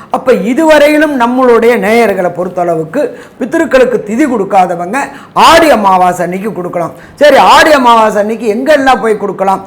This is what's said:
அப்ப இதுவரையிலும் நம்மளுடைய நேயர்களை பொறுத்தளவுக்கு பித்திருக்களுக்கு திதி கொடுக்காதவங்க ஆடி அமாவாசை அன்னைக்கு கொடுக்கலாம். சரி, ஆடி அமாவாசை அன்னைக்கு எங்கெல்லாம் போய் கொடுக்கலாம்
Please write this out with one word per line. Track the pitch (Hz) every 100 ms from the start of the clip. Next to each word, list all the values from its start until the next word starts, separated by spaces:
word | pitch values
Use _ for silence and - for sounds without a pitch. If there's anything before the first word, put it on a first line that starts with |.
| -
அப்ப | 262 262
இதுவரையிலும் | 220 196 254 320 302 294 302 302 277
நம்மளுடைய | 240 254 254 226 226 233
நேயர்களை | 190 233 220 190 180
பொறுத்தளவுக்கு | 175 180 180 175 165 156 262 277 - - -
பித்திருக்களுக்கு | 240 330 330 262 254 226 -
திதி | 226 302
கொடுக்காதவங்க | 233 190 196 180 175 175 262 - - -
ஆடி | 175 240 330 320
அமாவாசை | 226 196 185 180 180
அன்னைக்கு | 175 185 214
கொடுக்கலாம். | 175 175 175 165 - -
சரி, | - 294 269
ஆடி | 190 269 320
அமாவாசை | 294 247 226 220 202
அன்னைக்கு | 208 226 233
எங்கெல்லாம் | 226 269 294 269 247
போய் | 220 208
கொடுக்கலாம் | 196 175 190 190